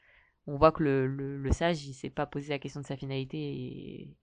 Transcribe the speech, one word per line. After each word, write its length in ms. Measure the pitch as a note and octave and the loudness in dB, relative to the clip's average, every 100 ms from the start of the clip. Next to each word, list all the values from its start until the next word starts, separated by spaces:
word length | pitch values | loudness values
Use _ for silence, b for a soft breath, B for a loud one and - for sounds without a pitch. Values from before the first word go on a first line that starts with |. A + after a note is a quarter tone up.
| b b b b - | b b b b -8
On 100 | C#3 | 6
voit 140 | D#3 | 6
que 100 | D#3+ | 8
le, 240 | D3 C3+ C3 | 4 4 2
le, 320 | C#3 C#3 C#3 | 0 -4 -4
le 140 | C3+ | 0
sage, 340 | - E3+ E3 C#3 | 2 2 0 -4
il 80 | |
s'est 160 | C3 C#3 | -8 -8
pas 160 | - C#3+ | -4 -4
posé 240 | D3 C#3+ | -4 -4
la 80 | C#3 | -4
question 240 | - D3 | -4 -8
de 40 | C#3 | -6
sa 100 | C3+ | -6
finalité 400 | C3+ C3+ C3+ D#3 | -4 -4 -4 -4
et 800 | D3 C#3 B2+ - - - C#3+ - | -4 -6 -8 -8 -10 -12 -14 -18